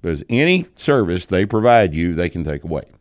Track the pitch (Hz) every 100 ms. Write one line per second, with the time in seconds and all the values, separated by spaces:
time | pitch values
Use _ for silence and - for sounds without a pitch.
0 | 90 76 - 117 160 185 175 _ - 139
1 | 95 87 - 92 101 110 117 117 98 78
2 | 87 82 87 85 78 73 80 78 - _